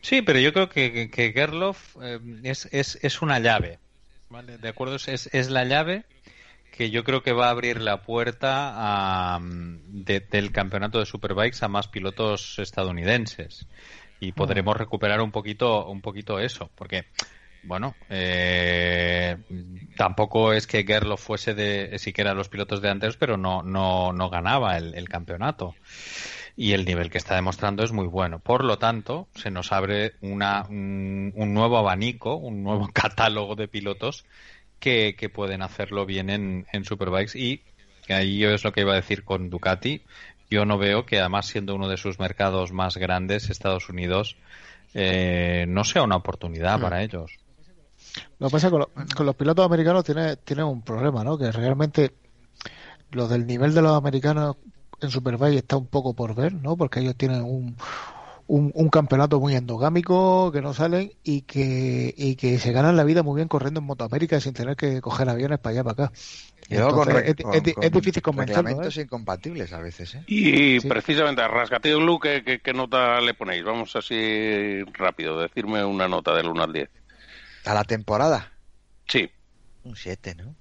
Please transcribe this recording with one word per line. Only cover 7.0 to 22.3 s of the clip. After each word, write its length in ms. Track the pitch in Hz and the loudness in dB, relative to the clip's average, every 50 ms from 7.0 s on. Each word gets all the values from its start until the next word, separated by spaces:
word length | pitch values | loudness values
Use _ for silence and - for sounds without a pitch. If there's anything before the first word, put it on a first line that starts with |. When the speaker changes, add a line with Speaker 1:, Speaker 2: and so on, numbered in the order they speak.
| 113 | 0
Speaker 1:
creo 180 | 135 131 131 - | 0 0 0 0
que 80 | 135 | 0
va 160 | 120 120 123 123 | 2 4 4 2
a 40 | |
abrir 300 | 120 120 120 120 120 113 | 2 0 -2 -4 -4 -2
la 220 | 110 107 101 95 - | -2 -2 -2 -2 -4
puerta 720 | - 113 117 117 120 117 - - 135 135 135 143 139 113 | -4 -2 -2 -2 -2 -4 -2 -2 -2 -2 -2 -4 -6 -6
a, 640 | 110 113 104 104 101 98 95 92 92 90 90 90 87 | -4 -2 0 0 0 0 0 0 0 0 -2 -2 -4
de, 760 | 87 87 87 87 85 85 85 82 78 90 101 101 95 - 101 98 | -6 -6 -8 -8 -10 -10 -12 -14 -16 -14 -14 -12 -4 -2 -2 -2
del 320 | 98 - - 104 101 101 | -2 0 -2 -2 0 0
campeonato 480 | - - 98 95 98 101 101 107 104 117 | -2 -2 -2 -2 -4 -4 -4 -2 -2 -2
de 60 | 107 | -2
Superbikes 520 | - - 107 - 101 92 95 107 120 123 - 120 | -2 -6 -8 -6 -4 0 0 0 0 0 -2 -6
a 60 | 107 | -2
más 180 | 98 101 98 98 | -2 -4 -4 -4
pilotos 720 | - 104 92 95 95 - 113 110 104 98 - - - - | -8 -8 -8 -8 -6 -2 -2 -2 -2 -4 -6 -10 -8 -10
estadounidenses. 1080 | 101 - - - 95 92 90 85 85 95 117 120 113 107 - - 82 - - - - - - - - - - - - - - - | -10 -8 -4 -4 -4 -4 -4 -2 0 0 0 0 0 -4 -10 -12 -14 -16 -14 -18 -20 -20 -20 -20 -20 -20 -20 -20 -20 -20 -16 -10
Y 120 | - 92 90 | -10 -10 -4
podremos 420 | - 101 92 95 98 92 101 107 | -2 -2 0 0 0 2 0 0
Speaker 2:
Mm. 40 | 104 | 0
Speaker 1:
recuperar 420 | 113 - - 101 - 104 104 107 | -2 -6 -4 -2 0 0 2 2
un 100 | 113 110 | 0 -2
poquito, 560 | 104 110 101 107 104 104 127 120 113 104 - 85 | -4 -8 -8 -8 -4 -2 0 2 2 0 -2 -4
un 140 | 101 98 | -10 -10
poquito 380 | 95 110 95 101 101 - 107 95 | -10 -12 -12 -12 -8 -6 -4 -4
eso, 300 | 107 127 - - 95 82 _ | -4 -4 -6 -8 -14 -14 _
porque, 300 | - 98 92 98 92 85 _ - - - - - - - - - - - | -18 -14 -6 -6 -6 -6 _ -8 -10 -10 -10 -10 -20 -20 -20 -20 -20 -10
bueno, 320 | 95 90 95 110 139 - - - - | -8 -6 -4 -4 -6 -8 -10 -14 -8
eh, 1300 | 104 95 90 90 90 90 90 90 90 90 87 87 87 87 87 87 87 87 87 87 87 87 90 87 87 92 - - 92 90 87 90 92 90 - - - | -4 -2 -2 0 0 2 2 2 2 2 2 2 2 2 2 2 2 2 2 2 2 0 0 -2 -4 -6 -10 -14 -14 -12 -12 -14 -16 -16 -18 -18 -2
tampoco 580 | - 107 92 92 - 107 101 - 113 110 110 110 | 0 0 0 2 0 -2 0 2 4 4 6 4
es 140 | 107 104 - | 2 0 0
que 160 | - 110 101 | 0 0 2
Gerloff 380 | 98 107 107 107 104 104 - | 2 2 2 2 0 -4 -6
fuese 320 | - - 107 104 - - 107 | -4 -6 -6 -4 -4 -4 -4
de 440 | 104 104 104 101 101 98 - 104 98 | -2 -2 -2 -2 -4 -4 -6 -8 -8
siquiera 340 | - 101 92 - 104 101 | -8 -8 -4 -2 0 0